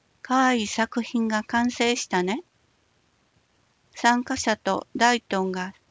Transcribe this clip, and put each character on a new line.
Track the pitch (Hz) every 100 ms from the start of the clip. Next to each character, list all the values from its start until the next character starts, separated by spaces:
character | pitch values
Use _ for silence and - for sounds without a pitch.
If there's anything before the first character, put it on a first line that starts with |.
| _ _
か | - 254
わ | 262
い | 247
い | 208
作 | - 226 -
品 | 226 240 226
が | 214
完 | - 233 240
成 | - 233 240
し | -
た | 185
ね。 | 180 247 - _ _ _ _ _ _ _ _ _ _ _ _ _ _ -
参 | 240 240
加 | 247 262
者 | - 214
と | - 190 - 254
ダ | 240 240
イ |
ト | - 190
ン | 190
が | 185 185 - _